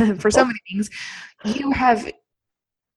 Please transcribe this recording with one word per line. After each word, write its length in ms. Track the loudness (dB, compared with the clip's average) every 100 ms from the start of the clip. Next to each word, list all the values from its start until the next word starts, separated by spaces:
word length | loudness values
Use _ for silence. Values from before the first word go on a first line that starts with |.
| 2 2
<laughs> 40 |
for 100 | 2
so 140 | 4
many 140 | 2 0 -8
things, 200 | -6 -6 -8 -16 -16 -20 _
you 260 | -6 -4 -2
have 380 | 2 2 2 0 -14 _ _ _ _ _ _ _